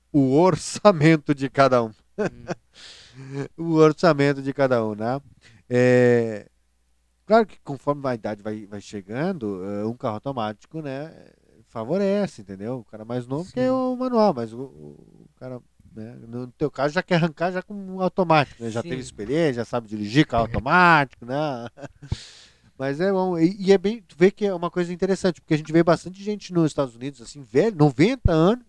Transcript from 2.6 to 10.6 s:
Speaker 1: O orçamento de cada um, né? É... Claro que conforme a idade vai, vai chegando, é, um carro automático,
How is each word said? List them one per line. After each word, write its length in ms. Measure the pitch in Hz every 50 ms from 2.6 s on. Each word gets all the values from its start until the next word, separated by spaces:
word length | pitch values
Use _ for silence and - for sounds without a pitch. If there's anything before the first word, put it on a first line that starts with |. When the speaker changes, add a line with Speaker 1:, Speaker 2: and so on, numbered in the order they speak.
| _ _ _ - - - - - - - _ 127 135 135 135 139 139 - _ -
Speaker 1:
O 180 | 165 165 165
orçamento 680 | 156 156 156 151 - - 175 156 143 143 143 143 135
de 100 | 135 139
cada 340 | 135 - 139 131 127 120 110
um, 80 | 110 107
né? 280 | 104 110 117 127 139 - - - _ _ - _ _ _ -
É... 800 | 123 123 123 123 123 123 123 123 120 120 117 113 110 101 - _ _ _ _ _ _ _ _ _ _ _ _ _ _ _ _
Claro 200 | - 208 226 226
que 120 | - - -
conforme 440 | _ - 143 127 - 143 147 147 135 135
a 40 | 127
idade 300 | 113 98 107 107 104 98
vai, 220 | 107 107 107 107
vai 160 | 95 104 104
chegando, 840 | 98 - - 104 95 92 110 123 151 185 202 160 117 104 101 92 90
é, 220 | 98 101 101 104
um 80 | 110 117
carro 200 | 123 - 127 107
automático, 680 | 107 - 139 139 127 110 107 107 _